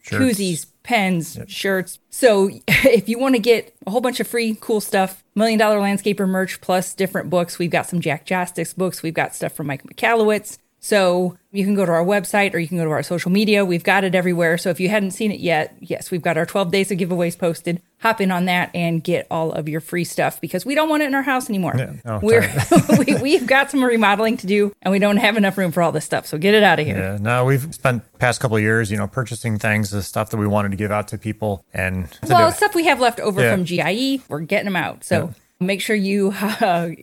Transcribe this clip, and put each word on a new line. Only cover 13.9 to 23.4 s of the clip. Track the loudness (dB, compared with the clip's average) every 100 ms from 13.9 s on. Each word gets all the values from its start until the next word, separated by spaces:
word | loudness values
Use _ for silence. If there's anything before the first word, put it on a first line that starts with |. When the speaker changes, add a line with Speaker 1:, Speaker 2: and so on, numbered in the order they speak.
| 2
Speaker 2:
it | 2
everywhere. | 2 2 2 2 2
So | 0
if | -2
you | 0
hadn't | 0 -2
seen | -2 -4
it | -2
yet, | 0 0 -2 -8
yes, | -10 -10 -6
we've | -4
got | -2 0
our | 0
twelve | -2 0
days | 0 0
of | -2
giveaways | -2 0 -2 -2
posted. | -4 -2 -4 -6 -8 _
Hop | -2 0
in | 0
on | 0 0
that | 0 -2 -2
and | -2 -2
get | -2 -2 -2
all | -4 -4
of | -4 -6
your | -6
free | -4 -4
stuff | -4 -2 -2 -4
because | -6 -6 -2
we | 0
don't | 0
want | 0
it | 0
in | -2
our |
house | 0 -2 -2
anymore. | -2 0 -2
Speaker 1:
Yeah. | -4 -8 -6
Oh, | -2
Speaker 2:
We're, | 4 4 4 -2
Speaker 1:
sorry. | 4 4 6 4 4
Speaker 2:
<laughs> |
we, | 0
we've | 2 0